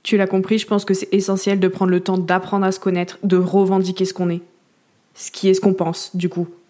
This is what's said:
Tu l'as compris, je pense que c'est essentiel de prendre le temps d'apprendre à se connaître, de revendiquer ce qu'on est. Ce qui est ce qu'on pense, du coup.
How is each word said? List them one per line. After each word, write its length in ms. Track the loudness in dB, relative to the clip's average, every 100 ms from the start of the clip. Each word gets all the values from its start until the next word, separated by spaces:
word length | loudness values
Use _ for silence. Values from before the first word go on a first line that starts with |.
Tu 140 | 0 0
l'as 100 | 2
compris, 320 | 0 0 -2
je 80 | 0
pense 180 | -2 0
que 80 |
c'est 180 | -2 0
essentiel 460 | -2 0 -2 0 2
de 80 | 0
prendre 240 | 2 2
le 100 | 2
temps 160 | 0 -2
d'apprendre 480 | 0 -2 0 0 0
à 60 |
se 80 | 0
connaître, 380 | -2 -2 -4 -4
de 140 | 0 2
revendiquer 680 | 2 2 2 2 0 -2 -4
ce 80 |
qu'on 160 | -2 -2
est. 120 | -4 -8 _ _ _ _ _ _ -16
Ce 160 | -14
qui 160 | -2 2
est 40 |
ce 80 | 4
qu'on 120 | 4
pense, 420 | 2 -2 -4 -6 -4
du 140 | -4
coup. 180 | -2 -6 -8 _